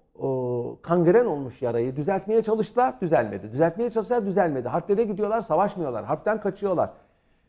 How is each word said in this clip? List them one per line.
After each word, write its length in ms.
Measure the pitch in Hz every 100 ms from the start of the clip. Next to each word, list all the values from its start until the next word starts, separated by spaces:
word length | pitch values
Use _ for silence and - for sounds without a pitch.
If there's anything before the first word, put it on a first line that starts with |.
| _ -
o, 600 | 135 131 127 120 120 117
kangren 440 | - 175 170 202 240
olmuş 360 | 147 135 -
yarayı 340 | 123 117 123 135
düzeltmeye 480 | 147 196 196 226
çalıştılar, 580 | 220 220 214 - 254 -
düzelmedi. 500 | 175 147 110 101 107
Düzeltmeye 400 | 120 165 170 240
çalıştılar, 340 | 226 214 240 202
düzelmedi. 420 | 185 175 139 117
Harplere 360 | 151 170 202
gidiyorlar, 380 | 226 190 208 226
savaşmıyorlar, 640 | - 156 202 - 151 113 101
harpten 360 | 151 - 220
kaçıyorlar. 480 | 208 190 196 170 104 - _ _ _ _